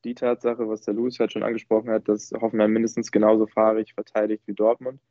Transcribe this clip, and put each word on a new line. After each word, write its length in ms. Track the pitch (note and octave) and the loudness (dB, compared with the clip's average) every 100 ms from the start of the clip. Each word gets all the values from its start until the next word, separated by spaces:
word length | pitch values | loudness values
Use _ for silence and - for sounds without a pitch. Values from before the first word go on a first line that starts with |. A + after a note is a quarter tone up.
die 120 | A#2 B2 | -10 -4
Tatsache, 520 | B2 A#2+ A#2+ A#2+ A2 | -2 -2 -2 -4 -4
was 140 | G#2+ | -4
der 140 | - G#2+ | -4 -2
Louis 240 | B2 B2 | -4 -2
halt 120 | A2 | -4
schon 120 | A2 | -2
angesprochen 480 | A2 A2+ - A2 A#2+ | -4 -6 0 0 0
hat, 180 | A2 G#2+ | -2 0
dass 220 | G#2+ - | -2 -4
Hoffenheim 420 | - A2+ A2 G#2+ | -4 -2 2 2
mindestens 380 | A2+ A2+ - A2+ | 2 0 -4 -2
genauso 360 | G#2 G#2+ A2 A2 | 2 4 4 2
fahrig 460 | - A2 A2 G#2+ | 2 2 2 -4
verteidigt 500 | - G#2 G#2+ G#2+ G#2+ - | -10 -6 -4 -2 -4 -8
wie 60 | |
Dortmund. 460 | G2+ G#2+ B2 B2+ C3+ _ | 0 0 0 -6 -12 _